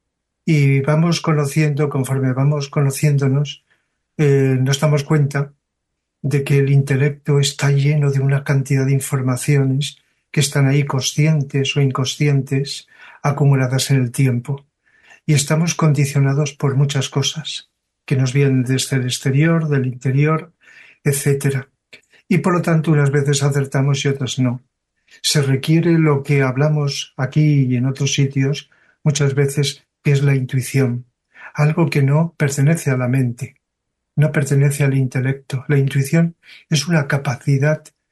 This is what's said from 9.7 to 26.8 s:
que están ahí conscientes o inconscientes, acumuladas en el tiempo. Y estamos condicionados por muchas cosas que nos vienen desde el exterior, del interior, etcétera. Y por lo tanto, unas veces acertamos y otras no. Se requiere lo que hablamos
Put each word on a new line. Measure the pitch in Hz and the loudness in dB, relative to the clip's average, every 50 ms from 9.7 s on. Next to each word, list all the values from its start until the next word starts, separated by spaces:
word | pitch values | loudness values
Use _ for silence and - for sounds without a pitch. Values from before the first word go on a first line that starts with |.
| 131 135 147 - - _ _ _ _ _ _ _ - | 0 -2 -4 -6 -10 _ _ _ _ _ _ _ -4
que | 160 | -2
están | 139 - - 147 139 | -2 -2 0 0 2
ahí | 135 139 147 143 | 2 2 0 0
conscientes | 143 - 135 123 - - - 147 156 160 151 135 139 - 139 135 135 - | -2 -4 -4 -4 -4 -2 0 0 2 2 0 -2 -2 -4 -4 -2 -2 0
o | 147 | 0
inconscientes, | 139 135 131 143 131 123 - - 151 147 143 139 131 - 139 135 147 139 - - - _ _ - - - - - - | 0 0 0 -2 -4 -4 -4 -2 0 0 0 0 0 -2 -4 -4 -4 -6 -8 -14 -16 _ _ -20 -20 -20 -14 -6 -4
acumuladas | 147 131 - 147 139 139 131 131 123 127 131 - - 139 | -4 -2 2 2 2 4 2 2 0 -2 -2 0 0 0
en | 135 | 0
el | 127 120 | 0 0
tiempo. | 123 - 139 131 120 120 120 - 139 139 - _ _ _ _ _ _ _ _ _ - _ _ | 0 0 0 0 0 -2 -4 -6 -8 -10 -12 _ _ _ _ _ _ _ _ _ -20 _ _
Y | - 151 | 0 0
estamos | 139 143 - 156 156 170 170 - | 0 0 0 0 0 0 -2 -2
condicionados | - 165 156 143 139 143 139 - 143 139 135 135 143 151 143 - | 0 2 2 2 2 0 0 2 2 2 2 2 0 -2 -4 -4
por | - - 139 131 | -4 -4 -2 0
muchas | 135 143 139 - 139 127 - | 0 0 0 0 -2 -4 -2
cosas | - 143 139 - - 160 - - - - - _ _ _ _ _ _ _ _ | -2 -4 -4 -4 -4 -6 -10 -12 -12 -14 -14 _ _ _ _ _ _ _ _
que | - 147 | -2 0
nos | 131 131 127 123 | 0 0 0 2
vienen | 143 143 139 131 131 123 | 2 2 2 2 2 0
desde | 120 131 127 - - 139 | 0 -2 -2 -2 -2 -2
el | 131 123 | -2 -2
exterior, | 123 117 - - 135 123 139 151 165 165 165 160 151 | -4 -4 -4 -2 0 0 2 2 2 2 0 0 0
del | 143 139 127 | 0 -2 -2
interior, | 127 120 - - 135 127 139 147 151 160 160 - - _ _ _ - - - - - _ _ - | -2 -6 -4 -4 -2 0 2 2 2 0 -2 -4 -8 _ _ _ -20 -20 -20 -20 -20 _ _ -4
etcétera. | 151 139 139 - 143 139 139 - 139 - 131 - - _ _ _ _ - - _ _ _ _ _ - | -4 -2 0 0 0 0 0 0 -2 -4 -4 -6 -10 _ _ _ _ -20 -20 _ _ _ _ _ -2
Y | 190 165 | 0 0
por | - 185 175 | 2 2 0
lo | 175 - | 0 0
tanto, | 170 170 160 156 170 | 0 0 2 2 2
unas | 156 147 143 139 | 2 2 2 2
veces | 139 147 139 147 143 139 139 | 2 0 0 0 0 0 0
acertamos | 143 139 143 135 127 - 139 135 143 139 139 - | 0 0 0 -2 -2 0 0 0 0 0 0 0
y | 143 | -2
otras | 139 139 127 120 - - | -2 -2 -4 -4 -2 -2
no. | 131 123 120 127 - _ _ _ _ _ _ _ _ _ - - | 0 0 -2 -4 -10 _ _ _ _ _ _ _ _ _ -16 -8
Se | - - - 156 135 | -4 -2 0 0 2
requiere | 131 135 123 - - 160 165 156 170 170 165 | 2 0 0 2 2 2 2 4 2 2 4
lo | 160 156 143 139 139 | 4 2 2 0 0
que | - 147 139 139 | 0 0 2 2
hablamos | 131 123 131 147 156 151 151 | 0 0 0 0 0 0 0